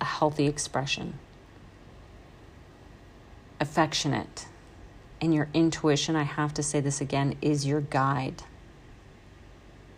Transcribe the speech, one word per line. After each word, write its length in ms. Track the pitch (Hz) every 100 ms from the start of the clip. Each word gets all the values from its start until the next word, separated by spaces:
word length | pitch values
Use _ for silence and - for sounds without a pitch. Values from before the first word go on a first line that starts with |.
a 40 | -
healthy 420 | - 151 151 143
expression. 720 | 147 - 135 139 - 175 143 - - - - - - - - - - - - - - - - - - - - - - - -
Affectionate. 880 | 147 - 147 - 147 120 - - - - - - - - - -
And 120 | 160
your 160 | 151 147
intuition, 640 | 156 165 156 156 143 - 160
I 80 |
have 300 | 143 - 147 151
to 80 |
say 160 | 143 151
this 200 | 139 139
again, 380 | 135 139 139 -
is 240 | 147 147 139
your 160 | 147
guide. 640 | 147 139 135 139 131 - - - - - - - - - - - - - - - -